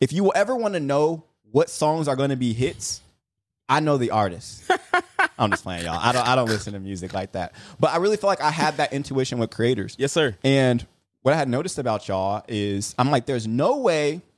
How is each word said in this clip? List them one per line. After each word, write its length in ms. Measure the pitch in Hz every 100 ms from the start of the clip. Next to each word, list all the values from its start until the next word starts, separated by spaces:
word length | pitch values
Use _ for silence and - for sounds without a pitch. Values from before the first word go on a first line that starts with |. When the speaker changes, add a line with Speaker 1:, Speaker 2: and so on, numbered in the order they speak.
Speaker 1:
if 120 | 131
you 200 | 160 196
ever 220 | 190 202
wanna 260 | 254 214 180
know 440 | 139 143 156 165 - _ 107
what 200 | 127 165
songs 380 | - 151 160 147
are 80 | 131
gonna 200 | 139 131
be 160 | 120
hits, 480 | 113 127 123 - - _ _ _ _ _ _ -
I 120 | 143
know 160 | 151 139
the 140 | 120
artist. 600 | 107 98 87 - - - 359 - 359
Speaker 2:
<laughs> 360 | - - 370 -
Speaker 1:
I'm 120 | 107
just 120 | -
playing, 220 | - 87
y'all. 140 | 85 85
I 140 | 120
don't, 160 | 123 120
I 80 | 131
don't 120 | 117
listen 260 | 107 104
to 40 | 101
music 340 | 98 95 92
like 200 | 95 95
that. 220 | 95 82 - - -
But 120 | 131
I 40 | 165
really 200 | 196 208
feel 120 | 196
like 120 | 185
I 100 | 151
had 260 | 160 151 147
that 160 | 147
intuition 460 | 139 143 135 131 123
with 120 | 113
creators. 460 | - 120 117 95 -
Speaker 2:
Yes, 140 | 131
sir. 240 | 170 139 98
Speaker 1:
And 420 | 135 139 127 120 - _ _ _
what 120 | 131
I 20 | 156
had 100 | 135
noticed 300 | 123 180 -
about 280 | 123 107 -
y'all 380 | 95 95 104 -
is 480 | 110 101 101 - -
I'm 120 | 131
like, 160 | 135 117
"There's 200 | 127 110
no 320 | 120 180 285
way 420 | 233 156 147 165 -